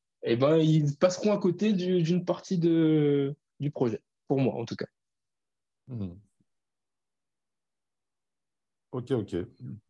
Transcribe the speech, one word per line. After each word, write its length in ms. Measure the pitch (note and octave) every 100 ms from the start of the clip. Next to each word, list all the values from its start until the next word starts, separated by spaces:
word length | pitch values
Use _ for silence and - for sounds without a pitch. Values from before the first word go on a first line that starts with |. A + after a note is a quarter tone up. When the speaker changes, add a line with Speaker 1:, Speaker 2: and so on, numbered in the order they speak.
| _ _
Speaker 1:
eh 140 | B2 A#2+
ben, 200 | C#3 D#3+
ils 380 | D#3 D#3 D3 C#3+
passeront 360 | F#3 F3+ G#3
à 40 | G3+
côté 360 | G3 F3 G#3+
du, 280 | F#3+ F3+ F3+
d'une 220 | D#3+ F3+ F3+
partie 320 | E3+ - F#3+
de, 800 | E3+ E3 D#3 D#3 D3 C#3+ C#3 D3 _ -
du 100 | C#3+
projet, 320 | - B2 G#2+ _ _ -
pour 120 | C#3
moi 160 | B2 B2
en 100 | A#2
tout 100 | G2+
cas. 120 | - _ _ _ _ _ _ _ _ _ -
Speaker 2:
Hmm. 260 | A#2+ F#2 F#2 _ _ _ _ _ _ _ _ _ _ _ _ _ _ _ _ _ _ _ _ _ _ _ _ _ _ -
Ok, 200 | B2 B2
ok. 240 | B2+ G2+ F2 - - B2 G#2